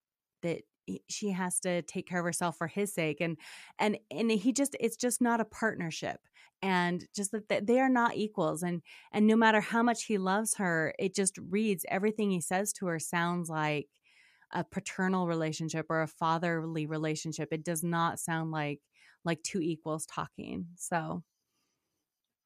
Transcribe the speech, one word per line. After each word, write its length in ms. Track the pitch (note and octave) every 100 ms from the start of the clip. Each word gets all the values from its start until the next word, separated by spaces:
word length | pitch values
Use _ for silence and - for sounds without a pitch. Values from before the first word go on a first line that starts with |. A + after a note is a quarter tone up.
| _ _ _ _
that 200 | F3 D#3+ - _ -
he, 160 | F#3+ -
she 240 | - G#3
has 280 | F#3 F#3 -
to 220 | F#3 F3
take 260 | E3+ F#3+ -
care 120 | F3+
of 40 |
herself 320 | F3 E3+ F3+ D#3
for 100 | E3
his 280 | G3+ G3+
sake. 260 | - D#3+ D3+
And, 160 | E3+ D#3+ - - - -
and, 200 | G#3+ G#3 -
and 200 | C#3+ A3+
he 220 | A3 G3+
just, 220 | A3+ C#4 -
it's 160 | A3+ A3+
just 240 | B3 A#3+
not 200 | A#3+ A#3
a 40 |
partnership. 760 | G#3+ - A3 - E3+ D3+ - - - _ - _
And 440 | G3 F#3 F3 F3+ -
just 180 | - G3
that 160 | A3 G#3
th-, 180 | G3+ G3+
they 120 | B3
are 120 | C4
not 260 | B3+ A#3 -
equals. 460 | G#3+ G#3+ D#3 D#3
And, 200 | F3 F3 - - -
and 140 | - G#3+
no 100 | A3
matter 240 | A3 G#3+
how 220 | - A#3
much 220 | A#3 A#3
he 120 | - G#3+
loves 400 | F#3 G3 A3 -
her, 380 | F#3+ E3 D#3 -
it 160 | G3
just 220 | F#3 F#3+ -
reads, 460 | - G3 A3 F#3 -
everything 420 | F#3+ G#3 G#3+ G#3
he 100 | F#3
says 320 | - F#3 G3+
to 120 | - F#3
her 120 | D#3+
sounds 520 | - F3 E3+ F3 E3+
like 380 | D#3+ D3+ D3 - _ _ _ _ _ _
a 140 | -
paternal 640 | - - F#3+ - F#3 F#3 F3+
relationship 600 | E3 D#3 D#3 D#3+ D#3+ D#3
or 100 | D#3+
a 80 | D#3
fatherly 760 | - E3+ E3 F3 E3 D#3+ D#3+ D3+
relationship. 640 | D#3 D#3 D#3 E3 D3+ D3+
It 120 | D#3+
does 200 | D#3 E3
not 340 | F3 E3+ E3+ -
sound 320 | - E3 D#3+
like, 300 | D#3 D3 C#3+ _ _ - _
like 180 | F3 E3+
two 180 | - G3+
equals 460 | D#3+ D#3 - D#3 -
talking. 640 | - - - - - F3 F3
So. 460 | - F3 D#3+ F3 - _ _ _ _ _ _ _ _ _ _ _